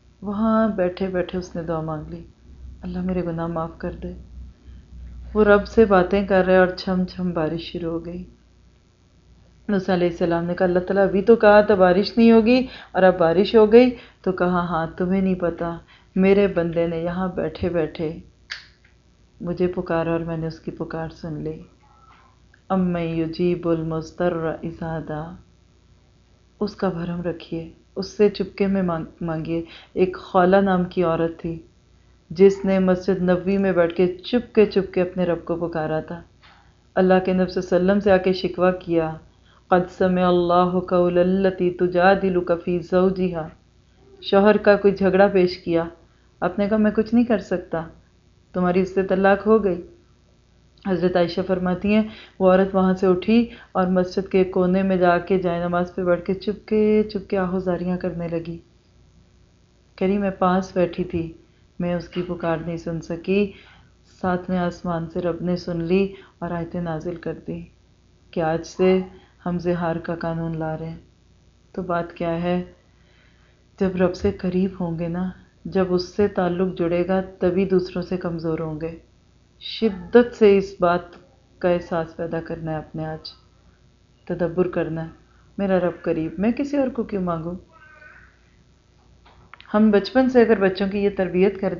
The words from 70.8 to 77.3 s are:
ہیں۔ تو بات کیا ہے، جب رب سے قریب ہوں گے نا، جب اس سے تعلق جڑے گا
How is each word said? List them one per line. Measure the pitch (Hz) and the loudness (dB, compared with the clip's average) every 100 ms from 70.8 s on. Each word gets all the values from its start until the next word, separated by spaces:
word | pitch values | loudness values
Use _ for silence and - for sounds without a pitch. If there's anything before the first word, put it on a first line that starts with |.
| 160 | -10
ہیں۔ | 165 - _ _ _ _ _ _ | -14 -20 _ _ _ _ _ _
تو | - | -8
بات | 180 170 170 | -4 -4 -4
کیا | - 170 165 | -6 -4 -2
ہے، | 175 180 180 - _ _ _ _ _ _ _ _ _ - | -2 -2 -6 -14 _ _ _ _ _ _ _ _ _ -4
جب | 190 180 | -2 0
رب | 180 180 | 0 0
سے | 202 | -4
قریب | 202 180 180 190 185 | -2 -2 -2 -2 -4
ہوں | 170 165 | -6 -6
گے | 170 | -6
نا، | 170 185 - - _ | -6 -6 -10 -20 _
جب | 170 190 185 | -4 -2 0
اس | 180 - | 0 -2
سے | - 202 | -2 -2
تعلق | 202 180 175 185 - | 0 -2 0 -2 -2
جڑے | 170 175 175 | -2 0 0
گا | 190 185 | -2 -4